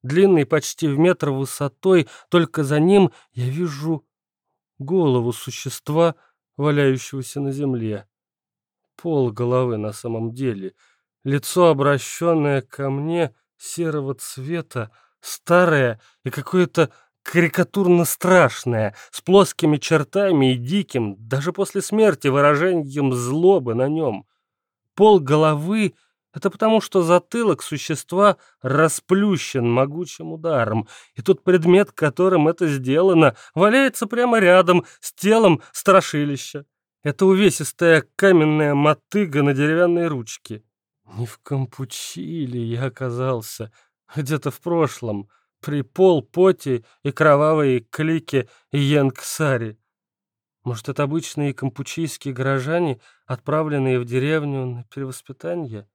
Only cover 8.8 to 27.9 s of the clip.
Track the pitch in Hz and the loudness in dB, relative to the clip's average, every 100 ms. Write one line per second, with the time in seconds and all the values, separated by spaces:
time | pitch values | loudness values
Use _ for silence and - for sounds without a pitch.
8.8 | _ _ 170 151 123 110 120 127 127 110 | _ _ -4 -2 -2 -2 -2 0 -2 -4
9.8 | 107 104 120 113 113 120 135 101 92 _ | -8 -10 -10 -6 -8 -6 -6 -6 -10 _
10.8 | _ _ _ _ 135 143 - 180 175 139 | _ _ _ _ -4 -4 -2 2 4 4
11.8 | 139 139 - - 170 165 147 139 - - | 2 0 -4 -4 0 0 0 -2 -6 -10
12.8 | 139 139 151 170 151 _ _ _ - - | -6 -6 -4 -2 -4 _ _ _ -14 -6
13.8 | 165 151 135 135 - - 131 170 147 127 | -4 -4 -6 -10 -12 -14 -8 -8 -8 -10
14.8 | 107 _ _ _ - - - 175 175 147 | -10 _ _ _ -16 -14 2 4 4 2
15.8 | 127 110 _ _ 131 143 - 185 170 - | 0 -4 _ _ -10 -10 -4 0 0 0
16.8 | 147 _ _ _ - 170 170 - 170 196 | -2 _ _ _ -4 0 0 0 -2 0
17.8 | 180 175 165 - 180 180 135 - - 113 | 4 4 2 -2 4 6 4 0 -4 -2
18.8 | 104 - - - - 190 185 - 160 151 | -4 -6 -18 -12 2 4 4 0 0 0
19.8 | - 160 143 196 202 156 131 123 120 202 | 0 -2 0 -2 0 2 2 0 -2 -4
20.8 | 180 127 107 98 110 135 151 175 190 196 | -2 -4 -4 -8 -6 -4 -4 -4 -4 -4
21.8 | - 214 214 147 143 135 143 147 180 175 | -4 2 2 2 0 2 4 2 0 -2
22.8 | 143 143 139 123 120 147 185 190 120 113 | -4 -2 -2 -2 -4 2 4 2 0 -2
23.8 | 135 156 147 98 _ _ _ _ _ _ | -2 -2 -4 -6 _ _ _ _ _ _
24.8 | _ - 214 196 139 151 156 147 160 220 | _ 2 6 6 4 2 2 0 -2 -2
25.8 | 196 _ _ _ _ - 196 - 220 220 | -2 _ _ _ _ -6 -6 0 2 2
26.8 | - 190 165 175 _ 233 220 156 - 147 | 2 0 4 2 _ -2 0 -2 -4 -10
27.8 | - | -6